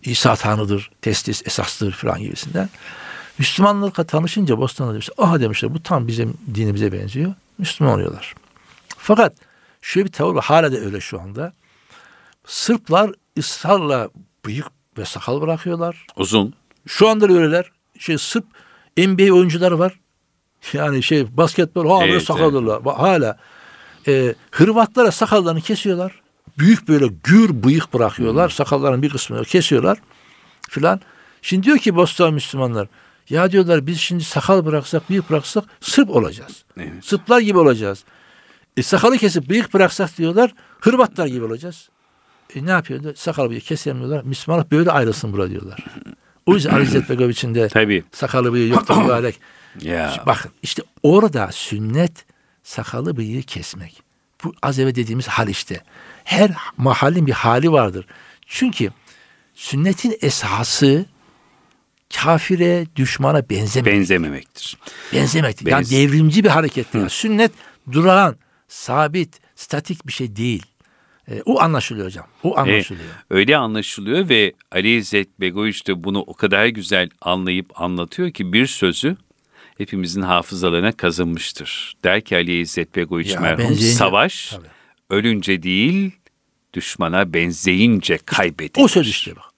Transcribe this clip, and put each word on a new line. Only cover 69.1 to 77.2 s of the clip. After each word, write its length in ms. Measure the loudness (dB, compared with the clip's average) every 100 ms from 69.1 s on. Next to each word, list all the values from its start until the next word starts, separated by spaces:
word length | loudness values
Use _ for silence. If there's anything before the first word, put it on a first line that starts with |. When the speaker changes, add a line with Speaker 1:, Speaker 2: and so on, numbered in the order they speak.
| -2 -6 _ _ _
Speaker 1:
statik 520 | -8 -8 -6 -12 -10
bir 60 |
şey 220 | -8 -8 -4
değil. 300 | -4 -4 -8 _ _ _ _ _ -14
E, 100 | -8 -2
o 140 | 2
anlaşılıyor 440 | 2 2 -4 -8 -10
hocam. 200 | -12 -20 _
O 60 | -4 -2
Speaker 2:
E, 20 |
Speaker 1:
anlaşılıyor. 460 | 2 0 -2 -10 -16 -20 _
Speaker 2:
öyle 280 | 0 4 2
anlaşılıyor 720 | 2 -4 -6 -8 -2 -2 2
ve 240 | 4 2 -2 _
Ali 240 | -2 2 0
İzzet 440 | 0 -2 -2 _
Begoviç 480 | -6 -2 -4 -6 -6
de 160 | -6
bunu 160 | -4 -6
o 140 | -6
kadar 320 | -4 0 2 2
güzel 440 | 0 -2 0 -2 _